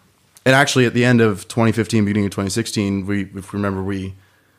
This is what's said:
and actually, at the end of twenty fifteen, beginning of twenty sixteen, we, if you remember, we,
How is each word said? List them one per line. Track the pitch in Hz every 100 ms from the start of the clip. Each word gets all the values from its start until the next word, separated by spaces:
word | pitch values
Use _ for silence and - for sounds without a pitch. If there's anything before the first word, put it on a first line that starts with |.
| _ _ _ _ -
and |
actually, | 135 143 131 117
at |
the | 120
end | 123 120
of | 113 95 -
twenty | - 113
fifteen, | 110 104 113
beginning | 101 104 101
of |
twenty | 98 98
sixteen, | 113 113 113 101 98
we, | 95 101
if | 95
you | 98 90
remember, | 101 101 95
we, | 95 98 95 95 _ _ _